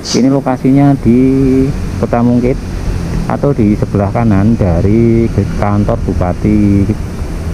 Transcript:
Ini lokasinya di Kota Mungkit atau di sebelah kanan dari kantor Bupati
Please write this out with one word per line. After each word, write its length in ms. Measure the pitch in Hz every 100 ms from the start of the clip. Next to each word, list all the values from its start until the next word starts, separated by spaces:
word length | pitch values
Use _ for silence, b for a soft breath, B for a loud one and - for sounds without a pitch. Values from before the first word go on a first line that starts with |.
Ini 240 | - 127 127
lokasinya 720 | 139 131 127 135 135 143 139
di 640 | 117 120 131 135 135 131 135 - - -
Kota 160 | 117 120
Mungkit 400 | 120 123 120 135 - - - - - - -
atau 240 | 127 143 139
di 160 | 104 104
sebelah 320 | - 101 98
kanan 480 | 117 117 101 101 117
dari 720 | 98 85 95 110 117 113 113 - 98 -
kantor 320 | 104 104 104 117
Bupati 800 | - 90 90 85 107 104 101 101 101 107 - - - - -